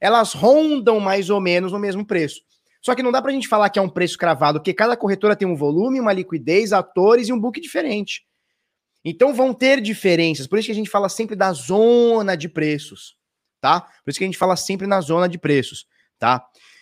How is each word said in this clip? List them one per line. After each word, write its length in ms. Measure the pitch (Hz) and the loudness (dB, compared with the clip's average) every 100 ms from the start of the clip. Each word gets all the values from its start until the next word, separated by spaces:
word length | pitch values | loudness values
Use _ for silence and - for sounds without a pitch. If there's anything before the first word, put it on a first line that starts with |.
elas 320 | 190 233 220 | 2 2 2
rondam 680 | 143 202 294 311 294 208 220 | 2 4 6 4 0 -2 -2
mais 300 | 196 196 180 | 0 -2 0
ou 100 | 202 | 0
menos 320 | 185 175 185 | 0 0 0
no 80 | 202 | -4
mesmo 260 | 202 190 208 | -4 -6 -4
preço. 360 | 185 147 - _ _ _ _ | -4 -4 -8 _ _ _ _
Só 120 | - | -4
que 80 | 247 | -2
não 120 | 254 | 0
dá 80 | 254 | 0
pra 100 | 262 | -2
gente 160 | 269 220 | -4 0
falar 220 | 214 208 | 2 2
que 100 | 208 | 2
é 20 | |
um 80 | 185 | -2
preço 280 | 175 175 - | -2 -4 0
cravado, 420 | 170 143 147 151 | 0 2 2 0
porque 140 | 156 | -2
cada 240 | 185 220 - | 0 0 0
corretora 400 | 202 190 208 208 | -2 0 0 0
tem 100 | 190 | -2
um 80 | 160 | -2
volume, 460 | 147 156 240 262 | 0 0 0 0
uma 100 | 226 | 0
liquidez, 600 | 190 185 165 120 180 220 | -2 -4 -6 0 0 2
atores 560 | 196 185 - 196 240 226 | 0 0 2 4 4 2
e 40 | |
um 60 | 247 | -2
book 220 | 226 226 | -4 -6
diferente. 640 | 330 - 311 208 196 - _ _ _ _ _ _ _ _ 160 | -8 -6 -4 -4 -6 -12 _ _ _ _ _ _ _ _ -10
Então, 280 | 165 262 | 2 2
vão 200 | 240 262 | 4 0
ter 260 | 247 262 269 | 2 2 2
diferenças. 680 | 208 214 190 170 165 143 135 | 0 -2 2 2 2 -2 -2
Por 120 | 208 | -2
isso 60 | 214 | -2
que 60 | |
a 20 | 208 | -4
gente 140 | 214 | -2
fala 180 | 202 196 | -2 -2
sempre 280 | - 220 208 | -4 -6 -2
da 180 | 190 | -2
zona 840 | 160 - 190 226 240 233 226 196 180 | -2 -2 2 4 6 4 2 0 -4
de 140 | 147 | -6
preços, 680 | 160 151 147 - 98 - _ _ _ _ _ | -4 -2 -4 -8 -20 -20 _ _ _ _ _
tá? 200 | - 175 - _ | 0 0 -2 _
Por 60 | - | -10
isso 100 | 143 | -6
que 60 | 190 | -6
a 20 | |
gente 100 | 175 | -2
fala 200 | 185 180 | 0 0
sempre 280 | - 196 196 | -4 -6 -2
na 140 | 196 | -2
zona 300 | 151 165 180 | 0 0 0
de 80 | 170 | -2
preços, 500 | 147 143 120 - - _ _ _ | 0 0 0 -8 -20 _ _ _
tá? 260 | 113 127 - _ _ _ | 0 0 -4 _ _ _